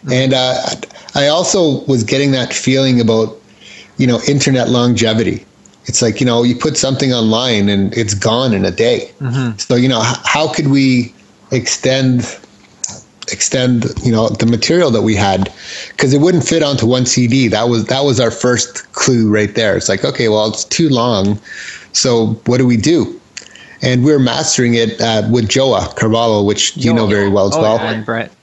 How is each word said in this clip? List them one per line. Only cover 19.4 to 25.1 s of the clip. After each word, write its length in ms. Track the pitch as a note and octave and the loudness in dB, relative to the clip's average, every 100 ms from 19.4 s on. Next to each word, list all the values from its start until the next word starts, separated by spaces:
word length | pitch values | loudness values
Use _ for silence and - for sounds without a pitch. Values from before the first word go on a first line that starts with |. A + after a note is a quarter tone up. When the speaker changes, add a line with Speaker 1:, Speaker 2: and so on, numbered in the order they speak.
| G#2 A#2 | 0 0
Speaker 1:
there. 200 | G#2+ F#2 | 0 0
It's 120 | - | -2
like, 140 | G2+ | -2
"Okay, 260 | C#3 C3 A#2 | -2 -2 0
well, 180 | G#2+ G#2+ | 2 0
it's 160 | G#2 - | -4 -8
too 240 | - D#3+ | -2 0
long. 500 | B2+ A#2+ G#2+ G2 G#2 - - - - - | 2 0 0 0 -2 -8 -16 -16 -18 -8
So 460 | - C3 A#2 A2 A2 - | -2 0 2 0 -2 -2
what 120 | B2 | 2
do 80 | B2+ | 2
we 120 | A#2 | 2
do?" 420 | C#3 E3 - - _ - - - - - | 2 0 0 -6 _ -20 -20 -20 -20 -6
And 220 | B2+ B2+ B2+ | -2 2 2
we're 140 | D3 | 4
mastering 560 | B2+ B2+ D#3+ - A#2+ A#2 | 2 0 -2 0 2 2
it, 240 | A2+ - | 0 -2
uh, 220 | A2+ | -2